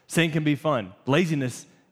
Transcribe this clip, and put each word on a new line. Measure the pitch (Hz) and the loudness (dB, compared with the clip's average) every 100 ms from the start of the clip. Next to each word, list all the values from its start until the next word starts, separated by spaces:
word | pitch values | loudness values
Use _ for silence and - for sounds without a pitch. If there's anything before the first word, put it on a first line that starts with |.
| - | -4
Sin | 170 165 | 0 2
can | 160 | 0
be | 151 | 0
fun. | 143 156 131 92 95 - | 0 0 -2 -4 -8 0
Laziness, | 147 175 151 127 - - _ _ | 2 2 0 -2 -6 -16 _ _